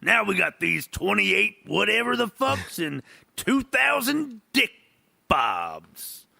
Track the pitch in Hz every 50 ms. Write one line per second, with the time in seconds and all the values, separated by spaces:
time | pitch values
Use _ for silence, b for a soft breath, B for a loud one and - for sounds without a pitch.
0 | - - 220 233 220 202 190 180 175 165 - _ 175 170 170 160 143 - - -
1 | - 185 202 208 202 196 185 190 208 214 214 _ _ - 147 170 202 208 214 226
2 | 240 240 247 240 240 220 - - 262 262 269 - - - - - 170 156 143 135
3 | - B B B B B _ - - - 240 277 254 - - 262 254 277 294 285
4 | 247 233 294 302 311 285 240 220 _ _ _ 262 254 208 - _ _ _ _ _
5 | _ _ _ _ _ _ 175 147 120 113 98 87 85 85 80 80 82 98 - -
6 | - - - - - _ _